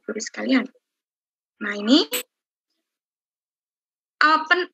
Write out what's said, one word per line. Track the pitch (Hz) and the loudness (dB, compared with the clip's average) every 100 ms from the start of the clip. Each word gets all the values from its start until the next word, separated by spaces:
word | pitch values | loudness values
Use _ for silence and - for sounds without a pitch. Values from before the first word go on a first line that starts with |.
| - | -10
guru | 107 | -8
sekalian. | - - 220 254 - _ _ _ _ _ _ _ _ - 208 | -8 -8 0 0 -2 _ _ _ _ _ _ _ _ -12 -8
Nah, | |
ini | 208 208 294 440 - - _ _ _ _ _ _ _ _ _ _ _ _ _ _ _ _ _ _ - | -4 2 4 2 -6 -10 _ _ _ _ _ _ _ _ _ _ _ _ _ _ _ _ _ _ 0
open | 302 311 320 359 359 | 2 2 2 0 -2